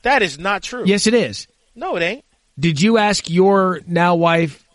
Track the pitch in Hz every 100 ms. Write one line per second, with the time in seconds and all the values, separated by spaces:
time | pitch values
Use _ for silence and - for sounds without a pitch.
0 | 240 277 185 139 185 196 - 247 185 202
1 | 214 233 139 98 - _ _ 233 370 202
2 | 165 254 _ _ _ - 165 147 208 226
3 | 208 202 - 170 190 196 185 165 175 170
4 | 175 175 170 165 165 - _